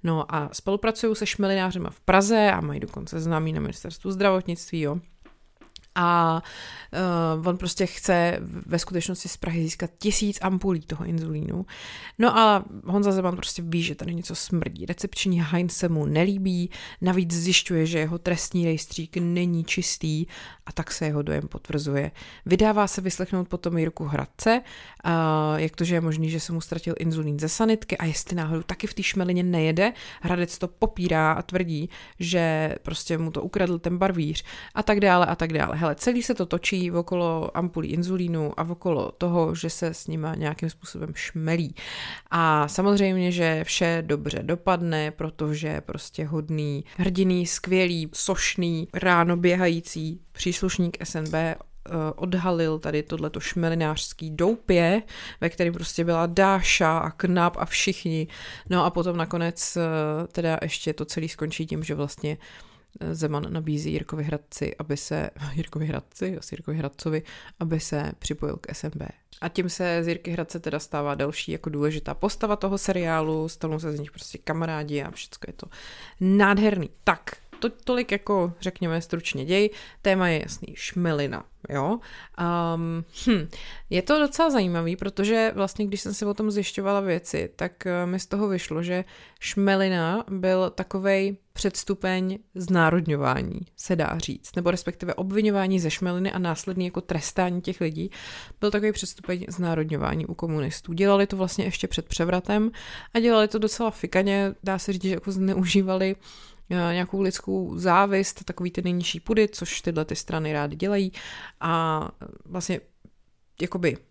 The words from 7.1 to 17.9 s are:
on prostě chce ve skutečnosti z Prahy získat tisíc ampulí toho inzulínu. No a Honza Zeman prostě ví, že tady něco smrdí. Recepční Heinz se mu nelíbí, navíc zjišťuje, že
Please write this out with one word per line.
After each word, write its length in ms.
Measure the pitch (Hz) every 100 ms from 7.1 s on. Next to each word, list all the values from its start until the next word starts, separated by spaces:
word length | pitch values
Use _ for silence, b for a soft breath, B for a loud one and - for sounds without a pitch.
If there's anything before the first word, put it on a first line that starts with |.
| 170 165 160 175
on 80 | 180
prostě 280 | 175 - 185
chce 540 | - - 175 170 175 - - -
ve 140 | 170
skutečnosti 500 | - 180 165 180 180
z 80 | -
Prahy 260 | 175 165
získat 260 | 160 - 170 _
tisíc 400 | 214 202 208 202
ampulí 400 | 190 185 196 170
toho 240 | - 151 170
inzulínu. 600 | 165 160 151 156 175 190 B B B B -
No 200 | 240 220
a 280 | 220 202 190 - -
Honza 260 | 196 202
Zeman 240 | 190 185 180
prostě 260 | - -
ví, 200 | 170 170
že 140 | 175 147
tady 200 | - 170
něco 200 | 180 165
smrdí. 500 | - 170 - - -
Recepční 560 | 180 196 - 190 175
Heinz 320 | 151 170 180
se 160 | - 175
mu 160 | 160 147
nelíbí, 640 | 151 185 196 190 180 175 B B B
navíc 300 | 180 185 175
zjišťuje, 540 | 170 175 175 - 170
že 140 | 160